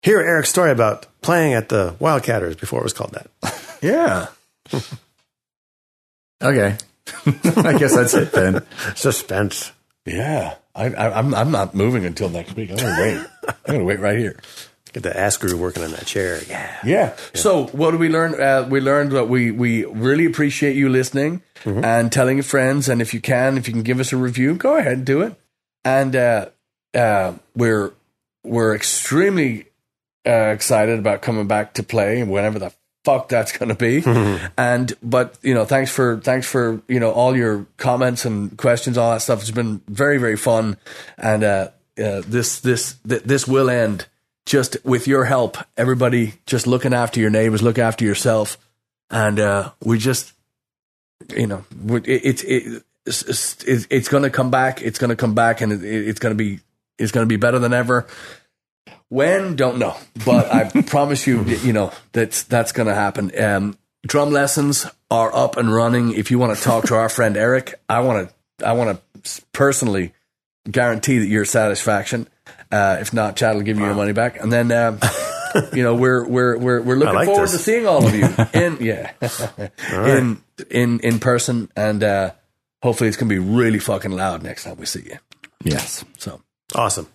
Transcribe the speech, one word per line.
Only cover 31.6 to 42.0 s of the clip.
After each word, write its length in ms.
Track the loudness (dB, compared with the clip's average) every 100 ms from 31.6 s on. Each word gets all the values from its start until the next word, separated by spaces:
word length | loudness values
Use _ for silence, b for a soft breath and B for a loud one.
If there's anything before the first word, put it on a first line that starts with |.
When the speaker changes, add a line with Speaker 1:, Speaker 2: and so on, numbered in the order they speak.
| -2
Speaker 2:
to 80 | -8
play 400 | -4 0 0 0
whenever 360 | 0 0 0 -2
the 140 | -8 _ _ _
fuck 240 | 0 0 0
that's 240 | -2 -2
gonna 220 | -4 -4
be. 260 | 0 2 2
Speaker 1:
Mm-hmm. 460 | 2 2 2 -2 -4 -2
Speaker 2:
And, 380 | 0 2 -2 -6
but, 340 | -2 0 0 -4
you 100 | 0
know, 140 | 0 2
thanks 240 | 0 0
for, 260 | 0 0 0
thanks 260 | -2 -2 -2
for, 320 | -2 -2 -4 -2
you 100 | 0
know, 120 | 2
all 240 | 2 2 2
your 300 | 0 -2 -6 -4
comments 480 | -2 2 0 0
and 320 | -4 -4 -6 -2
questions, 400 | 2 2 0 0
all 140 | 2
that 80 | 0
stuff. 220 | 0 -2
It's 80 | -2
been 320 | -2 -2 -4 -8
very, 300 | -2 2 2
very 220 | 0 0
fun. 400 | 2 2 0 -4 B B B B
And, 260 | 0 2
uh, 240 | 2 2 -2 _ _ -6